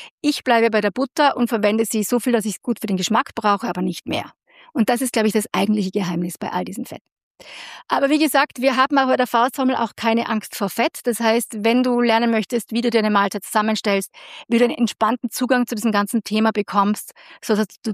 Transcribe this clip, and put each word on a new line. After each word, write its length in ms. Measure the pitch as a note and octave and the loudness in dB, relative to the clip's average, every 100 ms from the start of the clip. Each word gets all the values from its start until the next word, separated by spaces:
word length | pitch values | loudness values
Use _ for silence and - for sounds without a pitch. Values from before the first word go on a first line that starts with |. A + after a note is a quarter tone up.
| - _ | -20 _
Ich 240 | C#4+ - | -4 -2
bleibe 260 | - A#3 A3+ | 2 4 4
bei 120 | G#3+ | 2
der 80 | G#3 | 0
Butter 440 | F#3+ C4 - C#4+ - | -2 -4 2 2 2
und 120 | A#3+ | -2
verwende 380 | A3+ G3+ A3 A3+ | 0 0 2 0
sie 160 | A3 | -2
so 180 | G#3 B3 | 0 0
viel, 120 | B3+ | 2
dass 100 | A#3 | 0
ich 120 | G#3 - | 0 -6
es 60 | |
gut 160 | - A#3 | -6 -4
für 80 | G#3 | -2
den 120 | F#3 | -2
Geschmack 320 | F3+ G#3+ - | 0 0 0
brauche, 320 | - G#3 G3+ A#3+ | -2 0 0 -2
aber 140 | F3+ | -4
nicht 260 | F#3 F3 - | -4 -6 -6
mehr. 260 | A#2 - _ _ _ - | -6 -6 _ _ _ -8
Und 160 | C#4+ G#3+ | -2 0
das 100 | A#3+ | 0
ist, 140 | C4 | 0
glaube 140 | - G#3+ | 0 2
ich, 40 | |
das 140 | G#3+ G3+ | 0 -2
eigentliche 380 | F#3+ G3+ G#3+ F#3 | -2 0 0 0
Geheimnis 460 | G3+ F3 F3 F3+ - | -2 -2 -2 -4 -6
bei 140 | - | -6
all 120 | F3+ | -6
diesen 200 | F3+ G3 | -6 -8
Fetten. 240 | - - _ _ _ _ - - - - - | -12 -14 _ _ _ _ -20 -18 -18 -16 -4
Aber 220 | C4 C#4 | 0 2
wie 100 | D4 | 2
gesagt, 440 | D4+ C#4+ C#4+ - | 4 2 0 0
wir 140 | C4 B3 | 0 2
haben 200 | C4 C#4+ | 2 4
aber 160 | C4 | 2
bei 40 | B3+ | 2
der 80 | B3 | 2
Faustformel 500 | A#3 B3 - C4 C4 | 2 2 2 0 0
auch 160 | A3+ | -2
keine 320 | - A3+ A3+ - | -2 0 0 0
Angst 260 | G#3+ - - | -4 -6 -6
vor 140 | G3 | -4
Fett. 300 | - C#4+ - | 0 -2 -2
Das 160 | - A3 | -4 0
heißt, 420 | A3+ A#3 - A3 | 2 2 -2 -2
wenn 180 | G#3+ A#3+ | 2 2
du 180 | B3+ A#3+ | 2 2
lernen 300 | A#3+ A3+ A#3 | 2 2 2
möchtest, 420 | A3+ G3+ A#3+ - | 0 0 -4 -4
wie 80 | A#3 | -2
du 80 | A#3 | 0
dir 120 | A3 | 2
eine 100 | G#3+ | 2
Mahlzeit 340 | G#3 G3+ G3+ | 2 0 -2
zusammenstellst, 640 | - A3 G#3+ G#3+ G#3+ G3 - - - - - | -4 -2 0 0 0 0 -2 -12 -20 -16 -2
wie 80 | A#3 | 2
du 80 | |
einen 100 | A#3+ | 2
entspannten 540 | - A#3 - A3 B3 A#3 | 2 -2 0 0 0 -4
Zugang 360 | - B3+ B3+ A#3+ | -4 0 0 0
zu 80 | |
diesem 180 | A3 A3+ | -2 0
ganzen 320 | G3+ G3+ A#3 | 0 0 -2
Thema 260 | - G#3+ A3 | -2 0 0
bekommst, 640 | G#3+ G#3 G3+ G3+ G#3 - - - - | 0 -2 0 0 0 -6 -18 -20 -12
so 100 | - | -2
dass 120 | G#3 G#3+ - | 0 -2 -6
du 100 | A3 | -8